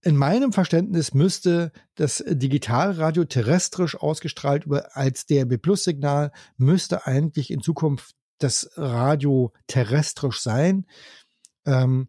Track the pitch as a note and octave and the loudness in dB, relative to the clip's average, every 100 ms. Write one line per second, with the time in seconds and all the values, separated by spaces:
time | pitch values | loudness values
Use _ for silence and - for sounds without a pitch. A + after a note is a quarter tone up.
0 | F3+ D3 C#3 G#3+ C4+ G3+ F3+ E3 G3+ F3 | 2 4 4 2 2 2 2 2 0 -2
1 | D3+ C3+ F3+ - F3+ E3+ E3+ - _ - | 0 2 2 2 0 0 -2 -8 _ -4
2 | D3 - C#4+ D3 C3 C3+ - A#2+ F#3 F3 | -2 -2 -4 -2 0 -2 0 0 0 0
3 | D#3 E3 E3 C3 A2 F3 - - E3+ - | 0 0 0 -2 2 0 0 -4 -4 -2
4 | D3 D#3 D#3+ - C#3 C#3+ D3 C#3+ - - | -4 -4 -8 -6 -2 -2 -2 -4 -4 -4
5 | C3+ C3 - C#3+ B2+ B2 E3 G3 - D3 | -2 -2 0 0 2 0 0 0 0 -2
6 | C#3+ C#3+ D3 - - _ C3 F3+ - B2+ | 0 0 -2 -6 -20 _ 2 2 0 -6
7 | - C3+ D#3 D3+ C3+ C#3 - D#3 D#3+ C3+ | -2 0 0 -4 -6 -6 -4 -2 -2 -2
8 | - _ _ _ C#3 - - - C#3 A#2+ | -8 _ _ _ -2 -2 -6 -8 -4 0
9 | B2+ D3+ C#3+ C3 B2 _ _ C3 A2 C#3 | 2 2 2 2 0 _ _ -2 2 0
10 | D3+ - C#3 A#2 - A2+ E3 F#3+ F#3 - | 0 -4 -6 -4 -2 0 2 0 -4 -16
11 | - - _ _ - _ - C3 B2+ C3 | -20 -20 _ _ -20 _ -2 2 2 0